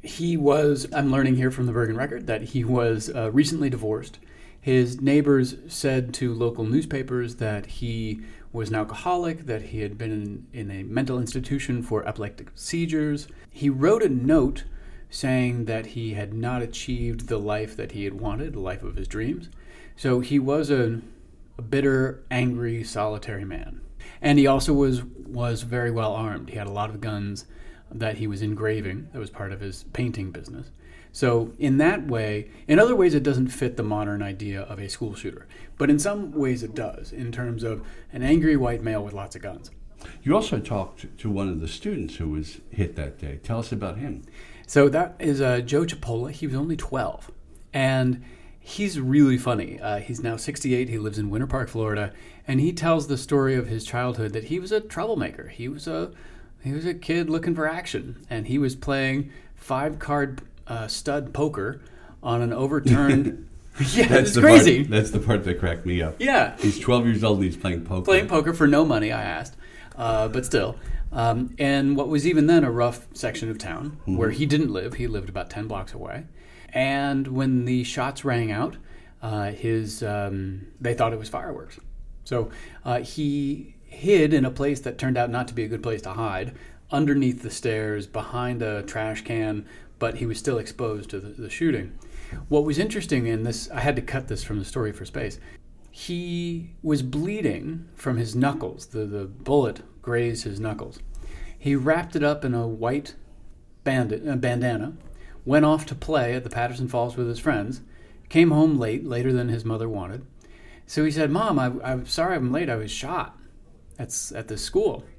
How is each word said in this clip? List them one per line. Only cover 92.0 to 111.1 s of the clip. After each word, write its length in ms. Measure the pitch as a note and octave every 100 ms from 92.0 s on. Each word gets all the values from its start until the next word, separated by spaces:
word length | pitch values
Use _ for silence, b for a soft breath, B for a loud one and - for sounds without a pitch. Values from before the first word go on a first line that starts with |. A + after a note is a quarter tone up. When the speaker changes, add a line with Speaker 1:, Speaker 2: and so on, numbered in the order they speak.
| B B B B B
Speaker 1:
What 160 | D3
was 160 | D3+ D3
interesting 480 | G#3+ G#3+ E3+ C#3 A#2
in 160 | A2+
this, 260 | A#2 A2 -
I 100 | A#2
had 160 | C3+ C3
to 40 |
cut 280 | B2+ C3+ C3
this 120 | G#2+ -
from 120 | G#2
the 40 | F#2
story 280 | - G#2+
for 100 | G2+
space, 340 | F#2 C#3+ A2+ - B B - - -
he 800 | - - F3 F3 E3+ E3+ E3+ E3 -
was 200 | D#3 D3
bleeding 880 | B2+ C#3+ F3 G#3+ D#3 F2+ D3 E3 - -
from 200 | - A#2
his 180 | A2+ A#2
knuckles. 520 | C#3 D#3 - - -
The, 180 | A2 G#2+
the 200 | G2+ G2
bullet 560 | G#2+ B2 C#3+ A#2+ F#2+ - -
grazed 440 | - A#2+ A#2 A2+ A2+
his 140 | G2
knuckles. 400 | A2 G#2 - - - B B B B B
He 160 | C#3+ C#3
wrapped 400 | C3 D#3+ F3 E3
it 80 |
up 220 | D3 D3 C3+
in 80 |
a 120 | A#2 A2+
white 480 | A2 A2+ C#3+ C#3+ - - - - - - -
bandit, 420 | - C3 A2+ G#2+ D#3
uh, 100 | C3
bandana, 560 | B2 B2 B2 A2+ C3+ E3 - B B B
went 220 | C3 D3 D3+
off 200 | D#3 D3+
to 80 | C3
play 380 | - D#3 A#2+
at 100 | B2+
the 60 | A#2+
Patterson 380 | A#2 B2 B2 B2+
Falls 300 | B2 A#2+ B2
with 100 | A#2+
his 120 | A#2
friends, 420 | D#3 A#2 G#2 C3 - b b b b
came 220 | D#3+ E3+
home 280 | D3+ D#3 C#3+
late, 260 | A2+ A#2+ D#3
later 280 | A#2+ B2+
than 160 | B2+ A#2+
his 160 | A2+ A2
mother 240 | A2+ A2+
wanted. 360 | G#2 F2+ A2+ - - B B B B B
So 180 | -
he 80 | D#3